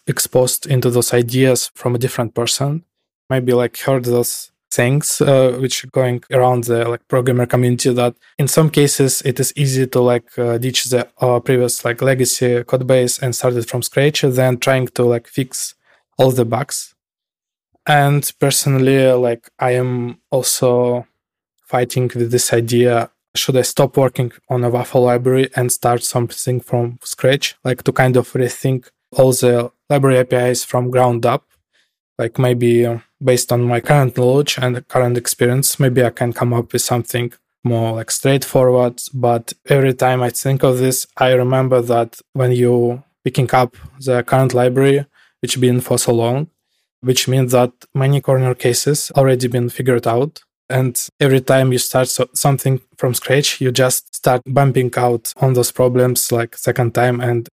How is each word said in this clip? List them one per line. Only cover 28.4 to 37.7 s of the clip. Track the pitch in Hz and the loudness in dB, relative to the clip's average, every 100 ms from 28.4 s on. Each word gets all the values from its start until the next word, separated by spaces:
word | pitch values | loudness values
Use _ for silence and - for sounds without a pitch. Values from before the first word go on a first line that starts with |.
| 123 - 139 131 - _ _ | -4 -4 -4 -4 -6 _ _
all | - 131 | 2 2
the | 127 123 120 117 - - | 4 2 2 -2 -10 -4
library | 147 135 127 | 0 4 2
A | |
P | 127 127 | 2 0
Is | 123 120 | 0 -2
from | - 123 127 | -4 -4 0
ground | 123 123 120 120 | 2 2 2 0
up? | 135 - _ _ _ _ _ _ - | -2 -6 _ _ _ _ _ _ -8
Like, | 117 - | -6 0
maybe, | 131 123 120 120 117 | 0 2 2 2 0
uh, | 117 - _ | -4 -12 _
based | 131 123 - | 0 0 0
on | 120 | 0
my | 120 120 | 0 -2
current | 120 147 131 127 | 2 2 2 2
knowledge | 123 135 147 - | 2 2 0 -2
and | 131 123 - | -4 -4 -4
current | 127 123 120 | 0 0 0
experience, | 120 - 120 127 139 - | -4 0 0 2 -2 0
maybe | 135 127 | 0 2
I | 120 | 0
can | - 123 | 0 -4
come | 117 123 | -2 -2
up | 120 120 | -2 -2
with | 123 | -4
something | - 123 117 123 120 - _ _ | -2 -4 -2 -6 -6 -10 _ _
more, | 123 | -4